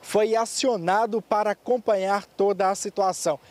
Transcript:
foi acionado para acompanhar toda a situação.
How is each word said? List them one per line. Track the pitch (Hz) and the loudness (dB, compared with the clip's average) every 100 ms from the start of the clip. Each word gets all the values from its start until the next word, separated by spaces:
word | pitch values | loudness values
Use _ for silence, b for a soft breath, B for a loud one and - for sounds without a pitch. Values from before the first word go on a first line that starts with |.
foi | - 202 220 220 | 0 0 2 0
acionado | 226 - 262 220 165 202 226 220 | -2 -2 0 0 0 0 0 -2
para | - 214 208 | -2 0 0
acompanhar | 202 - 247 220 202 190 202 - | -4 -2 -2 2 0 2 -2 -4
toda | - 196 190 190 | -2 0 2 0
a | 196 | 0
situação. | 208 - 190 175 170 147 B | -6 -2 -2 0 -2 -4 B